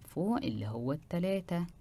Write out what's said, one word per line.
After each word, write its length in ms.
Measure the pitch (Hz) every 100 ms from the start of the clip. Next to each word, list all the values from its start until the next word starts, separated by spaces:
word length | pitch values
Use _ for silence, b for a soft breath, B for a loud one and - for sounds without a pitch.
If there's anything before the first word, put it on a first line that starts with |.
فوق 320 | - - 196 233
اللي 300 | - 107 104
هو 260 | 117 127
التلاتة، 760 | 151 - 175 185 196 180 170 175 -